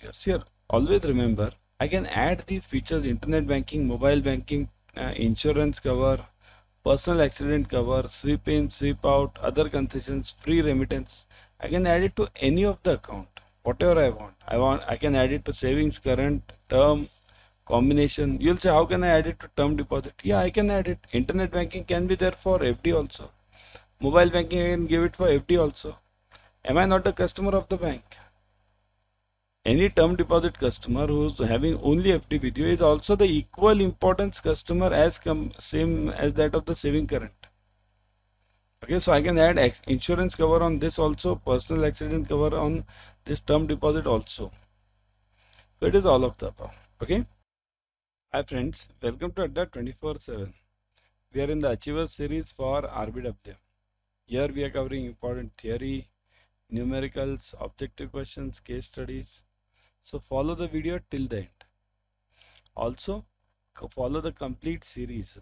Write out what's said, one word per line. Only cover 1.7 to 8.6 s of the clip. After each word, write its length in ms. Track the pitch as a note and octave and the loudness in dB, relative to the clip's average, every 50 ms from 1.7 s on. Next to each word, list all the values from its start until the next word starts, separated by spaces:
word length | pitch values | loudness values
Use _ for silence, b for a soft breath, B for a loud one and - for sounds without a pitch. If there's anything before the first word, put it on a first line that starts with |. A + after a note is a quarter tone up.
| _ - | _ -4
I 80 | C3 D3+ | -2 -2
can 160 | F3 F#3+ D#3+ | -2 -2 -2
add 400 | - D#2+ G#2 B2+ D#3+ F#3 F3 - | -2 -2 0 0 0 0 -2 -4
these 200 | - F#3+ F#3+ - | -6 -6 -6 -6
features, 400 | - C3+ C3 - - E3 D#3 C#3+ | -4 -4 -4 -2 -2 -2 -2 0
internet 400 | C3 A#2 A2 - D3 D#3 D#3+ D3 | -2 -2 -2 -2 0 0 0 2
banking, 420 | C#3+ C#3 C#3 C3+ - D3+ D3+ C#3 B2 | 2 0 0 -2 -2 -2 -2 -2 0
mobile 320 | A#2+ A#2 C3 C#3+ D3 D3 | 0 2 2 2 4 2
banking, 480 | C3+ C#3 C3 C3 - - D3 C#3+ C#3+ - _ _ _ _ - - | 2 0 -2 -2 -4 -4 -4 -4 -4 -6 _ _ _ _ -10 -8
uh, 140 | B2+ B2+ - | -6 -6 -4
insurance 640 | - A#2 A2+ A2 - - D3+ D3 D3 D3+ D3 C#3+ - | 0 0 0 0 2 2 2 2 2 2 0 0 -2
cover, 480 | - C3+ B2+ B2 C3 C3+ C3+ C3 - - _ _ b b b b b b _ _ - | -2 -2 0 2 4 2 2 0 -2 -10 _ _ b b b b b b _ _ 2
personal 380 | C3 C#3 C#3 - F3 F3 E3 | 2 2 2 2 0 2 4
accident 480 | D3 C#3 - - C#3+ C#3+ D3+ D3 C#3+ - | 2 2 0 -2 -2 0 0 0 0 0
cover, 360 | - B2 A#2 B2 C3 C3 C3 B2 | -2 -2 0 0 0 -2 -2 -4
sweep 360 | - - - C#3+ D3+ D3 - D3+ | -8 -6 -2 -2 -2 0 0 0
in, 200 | D3+ D3+ | 0 2